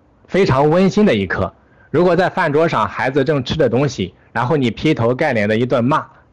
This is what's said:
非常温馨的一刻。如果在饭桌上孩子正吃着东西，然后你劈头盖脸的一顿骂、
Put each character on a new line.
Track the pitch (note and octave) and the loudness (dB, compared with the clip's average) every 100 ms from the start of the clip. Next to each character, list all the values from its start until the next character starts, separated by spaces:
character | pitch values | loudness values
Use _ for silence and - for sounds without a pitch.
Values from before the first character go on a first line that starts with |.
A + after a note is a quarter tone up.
| _ _ - | _ _ -4
非 | F3+ G3+ | 0 2
常 | C3 D3+ | 2 2
温 | F3 F#3+ | 2 2
馨 | G#3 G#3 | 2 2
的 | A2 | 0
一 | F#2+ | -2
刻。 | - F2+ - _ _ _ | -4 -6 -8 _ _ _
如 | C#3+ | 0
果 | F3+ E3+ | 2 2
在 | E3+ | 0
饭 | F#3+ E3 | 0 0
桌 | C#3+ E3 | 2 0
上 | C3 G2+ | 0 -2
孩 | - B2 | -4 -2
子 | C#3 | 0
正 | C3 C#3+ | 0 -2
吃 | B2 D#3+ | -2 0
着 | B2+ | 0
东 | A#2+ C#3+ | 0 -2
西， | - F#2 - _ | -4 -8 -10 _
然 | A2+ A#2+ | -4 -2
后 | D#3 | 0
你 | A#2+ | -2
劈 | - D#3 | -2 -2
头 | D3+ A#2 B2+ | 0 0 0
盖 | D#3 | -2
脸 | A2+ G#2 | 0 0
的 | A2 | 0
一 | B2 | 0
顿 | B2+ | 0
骂、 | A#2+ D3+ - - _ | 0 -2 -4 -18 _